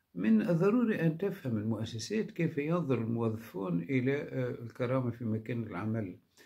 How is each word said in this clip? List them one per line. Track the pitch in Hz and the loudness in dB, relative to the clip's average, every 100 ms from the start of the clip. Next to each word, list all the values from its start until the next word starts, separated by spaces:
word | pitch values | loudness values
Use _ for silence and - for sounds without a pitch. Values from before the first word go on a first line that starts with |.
| _ | _
من | 175 214 220 | -2 4 4
الضروري | 185 160 196 247 220 190 | 4 4 4 4 4 4
أن | 165 160 | 2 2
تفهم | 196 190 127 110 | -2 -2 -2 -2
المؤسسات | 110 110 113 113 - 214 190 | 0 -2 -4 -6 -2 -2 -2
كيف | - 160 143 | -2 -2 0
ينظر | 147 175 135 117 | 0 0 2 0
الموظفون | 113 117 113 107 - 175 95 - | 0 0 0 -2 -6 -6 -2 -2
إلى، | - 131 127 143 | 0 0 2 0
آه، | - 135 123 | -2 -4 -4
الكرامة | - 117 - 120 131 123 | -4 -10 -4 0 0 0
في | 117 | -2
مكان | 117 110 110 117 | -2 -2 -2 -6
العمل | 107 87 107 113 95 90 _ - | -4 -4 -2 -2 -4 -8 _ -20